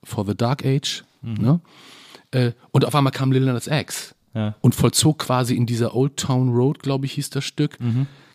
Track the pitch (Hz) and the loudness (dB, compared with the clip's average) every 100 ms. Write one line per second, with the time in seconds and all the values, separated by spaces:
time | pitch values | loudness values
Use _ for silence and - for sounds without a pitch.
0 | - - 101 98 117 139 135 135 - - | -10 -6 -4 -2 -2 0 0 -2 -2 -10
1 | - _ 113 110 113 170 - - - - | -12 _ -8 -2 2 2 -2 -20 -20 -20
2 | - - - 131 120 - - 135 - 147 | -20 -20 -4 0 0 -2 0 0 2 2
3 | 139 - 135 131 131 120 - 147 - - | 2 0 2 2 2 0 -2 -4 -4 -10
4 | - _ _ 110 107 107 123 - 123 - | -14 _ _ -4 -4 2 2 4 2 2
5 | 156 151 - 127 120 123 117 117 117 113 | 0 0 0 0 0 0 0 0 -2 0
6 | 143 - - 127 127 120 131 151 139 135 | -2 -2 -2 0 2 2 2 0 -4 -2
7 | 135 - 139 139 - - 147 - 120 120 | -4 -6 -6 -6 -6 -4 -4 -2 -2 0
8 | 139 - - | -2 -8 -12